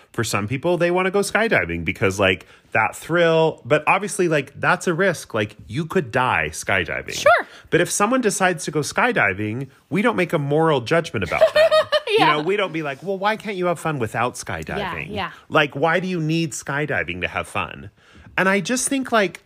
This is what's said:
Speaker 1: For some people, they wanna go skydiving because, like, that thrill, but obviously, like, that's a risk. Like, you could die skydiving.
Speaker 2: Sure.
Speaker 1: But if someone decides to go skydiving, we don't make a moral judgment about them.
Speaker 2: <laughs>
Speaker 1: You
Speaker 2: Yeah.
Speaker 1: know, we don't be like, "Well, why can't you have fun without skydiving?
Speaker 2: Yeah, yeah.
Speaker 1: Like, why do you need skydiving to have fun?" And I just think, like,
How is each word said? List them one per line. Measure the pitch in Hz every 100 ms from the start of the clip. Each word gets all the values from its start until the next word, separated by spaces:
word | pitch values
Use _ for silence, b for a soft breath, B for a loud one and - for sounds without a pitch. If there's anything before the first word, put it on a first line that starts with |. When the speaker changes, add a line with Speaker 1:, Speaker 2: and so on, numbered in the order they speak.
| B
Speaker 1:
For | -
some | 113 104 107
people, | 131 165 175
they | 175
wanna | 175 185
go | 196
skydiving | 196 202 220 160 87 85 82
because, | - 101 95
like, | 95 95 - B B
that | 117 110 -
thrill, | - 170 165 165 160 - 120
but | 151 151
obviously, | 180 196 - 175
like, | 160 123 -
that's | 143 175 -
a | 165
risk. | 190 160 - 113
Like, | 107 - -
you | 110 165
could | 190 131
die | 127 127 92 78
skydiving. | - - 98 85 64 -
Speaker 2:
Sure. | - 554 640 - B B
Speaker 1:
But | 156
if | 175
someone | - - 262
decides | 214 180 185 175 -
to |
go | 156
skydiving, | 143 - 233 196 104 95 107 117 139 b b
we | 127
don't | - 214
make | 170
a | 165
moral | 143 147 160 143
judgment | 117 165 160 113
about | - - 622
them. | 605 640 622
Speaker 2:
<laughs> | 587 587 554
Speaker 1:
You | 427
Speaker 2:
Yeah. | 339
Speaker 1:
know, | 302
we | 302 208
don't | 190
be | 160
like, | 151 135
"Well, | 170 196
why | 196 220
can't | 214 196
you | 180
have | 170
fun | 165 151
without | 110 120 120 -
skydiving? | - 85 80 78 196 165 156
Speaker 2:
Yeah, | 208
yeah. | 175 - B
Speaker 1:
Like, | 156 151 139
why | 160 170
do | 185
you | 180
need | 156 165 165
skydiving | - - 143 151 113 82 87
to | 85
have | 95 85
fun?" | 107 82 50 101 _ B B B -
And | 185
I | 202
just | 170 247 -
think, | 269 262
like, | 226 190 -